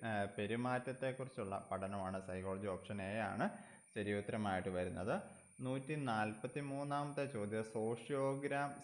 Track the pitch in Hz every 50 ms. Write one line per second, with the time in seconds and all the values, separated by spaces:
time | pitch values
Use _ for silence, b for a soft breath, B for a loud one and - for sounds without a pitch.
0 | 117 113 107 101 101 101 - - 104 101 113 120 123 123 127 123 123 135 127 -
1 | 135 131 127 135 131 135 - 123 101 95 98 95 - - 98 95 98 98 101 101
2 | 95 95 95 95 95 92 92 92 92 95 95 98 104 101 90 92 - - 104 101
3 | 95 98 104 113 107 98 98 110 160 208 B B B B B B B _ - 113
4 | 101 101 101 101 101 - 117 110 104 98 95 92 92 98 92 90 90 92 92 90
5 | 92 117 - 214 - B B B B B _ - 127 127 131 135 135 151 156 147
6 | 139 123 110 107 107 107 107 - - 127 - 147 143 139 139 139 143 143 139 143
7 | 147 143 143 147 139 135 139 107 104 101 110 110 110 110 - 113 110 113 120 117
8 | - - 143 135 135 135 139 139 139 139 139 143 143 143 139 -